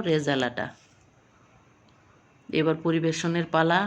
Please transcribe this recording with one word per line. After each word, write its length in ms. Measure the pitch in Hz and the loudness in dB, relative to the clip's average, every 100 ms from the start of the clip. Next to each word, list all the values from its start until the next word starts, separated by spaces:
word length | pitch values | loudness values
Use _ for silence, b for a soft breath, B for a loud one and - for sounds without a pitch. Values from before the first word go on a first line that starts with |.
| 190 | 0
রেজালাটা। 640 | 156 143 135 123 - - - - _ _ _ _ _ _ _ _ _ _ _ _ _ _ _ - | 0 0 0 -2 -4 -10 -12 -20 _ _ _ _ _ _ _ _ _ _ _ _ _ _ _ -6
এবার 260 | 156 160 160 | 0 0 0
পরিবেশনের 680 | 165 160 160 160 170 170 165 | 0 0 0 -2 -2 -2 0
পালা। 340 | 160 165 175 | 2 2 2